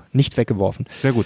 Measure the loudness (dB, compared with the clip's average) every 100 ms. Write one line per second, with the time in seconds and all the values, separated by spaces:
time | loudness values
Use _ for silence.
0 | -2 0 0 0 -2 0 0 -2 -10 -2
1 | 0 0